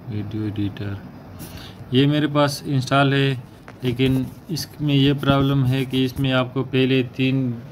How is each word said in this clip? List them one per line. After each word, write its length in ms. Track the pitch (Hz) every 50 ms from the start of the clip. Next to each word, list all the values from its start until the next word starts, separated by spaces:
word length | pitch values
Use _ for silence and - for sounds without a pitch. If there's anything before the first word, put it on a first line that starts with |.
| -
वीडियो 400 | 120 107 104 101 104 - 107 107
एडिटर। 520 | 107 101 104 104 101 98 - 104 101 101 101 - - - - - - - - - - - - - - - - - -
ये 140 | 123 127 139
मेरे 200 | 143 147 151 151 147
पास 340 | 143 147 147 139 143 - - 165
इंस्टॉल 440 | 143 131 123 - 139 139 143 135 139
है, 180 | 139 139 135 135 123 - - - - - - - - 123
लेकिन 420 | 127 117 120 135 131 131 131 127 - - - - -
इसमें 440 | 175 139 - - - - 151 147 143
ये 180 | 139 135 143 143
प्रॉब्लम 480 | 139 147 139 139 139 139 139 139 139 131
है 200 | 123 131 135 131
कि 200 | 131 131 131 131
इसमें 260 | 127 123 - 139 135
आपको 300 | 131 127 127 123 - 135 127
पहले 380 | 131 - 131 131 127 135 131 127 127 -
तीन 220 | - 131 131 131 135 131 123 117 117 120 -